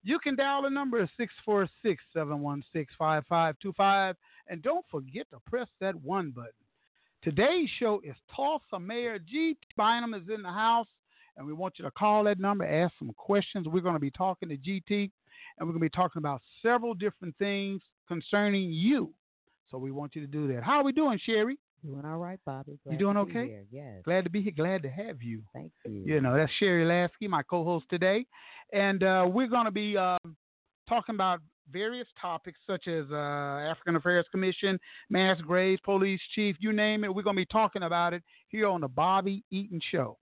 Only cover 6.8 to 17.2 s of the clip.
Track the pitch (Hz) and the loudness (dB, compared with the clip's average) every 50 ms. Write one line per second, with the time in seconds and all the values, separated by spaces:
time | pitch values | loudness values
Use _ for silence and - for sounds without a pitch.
6.8 | _ _ _ _ _ _ _ _ - 165 147 139 208 277 339 370 320 - - - | _ _ _ _ _ _ _ _ -6 -2 2 4 4 4 4 2 0 -2 -2 -2
7.8 | 247 226 208 196 - 147 131 - _ _ - - 277 285 320 294 _ _ - 185 | 0 0 0 0 -4 -8 -16 -18 _ _ -8 -4 -2 0 -2 -2 _ _ -10 -10
8.8 | 170 185 226 240 240 240 226 202 165 160 226 302 320 330 311 _ - _ - - | -8 -6 -6 -6 -4 -4 -6 -8 -10 -8 -4 -2 0 0 -2 _ -8 _ -2 2
9.8 | 208 214 233 233 240 233 220 202 170 175 220 214 202 180 175 202 220 226 233 233 | 4 4 4 2 0 -4 -6 -8 -8 -8 -8 -8 -8 -8 -4 0 2 4 4 2
10.8 | 226 _ _ _ _ _ _ _ _ _ _ - 139 143 151 156 185 185 - - | 2 _ _ _ _ _ _ _ _ _ _ -14 -10 -10 -8 -6 -6 -8 -8 -8
11.8 | - 139 - - 202 208 208 214 208 208 208 185 190 196 202 202 190 - - 156 | -10 -10 -4 2 2 4 4 6 4 4 2 2 0 0 0 0 0 0 2 2
12.8 | 175 175 - _ - 127 110 - - - 202 202 190 - - 202 170 156 160 185 | 2 2 0 _ -10 -10 -10 -12 -2 2 2 2 2 0 -6 -6 -6 0 0 0
13.8 | 170 180 170 151 143 139 - - 185 190 185 _ - 175 151 139 131 170 196 190 | 2 2 0 0 0 -2 -2 -2 -2 -2 -2 _ -6 -8 -8 -8 -6 -4 -6 -6
14.8 | 170 - 202 202 202 196 _ _ _ _ _ - - - - - 160 165 165 165 | -2 -2 0 0 0 -2 _ _ _ _ _ -20 -20 -20 -12 -8 -6 -4 -2 0
15.8 | 165 156 - - 180 175 - 170 151 147 139 123 _ _ _ - - 226 240 247 | 0 0 2 2 0 0 0 -2 -4 -2 -4 -4 _ _ _ -4 0 2 2 2
16.8 | 233 240 226 175 202 208 - _ | 2 -2 -4 -2 -4 -4 -4 _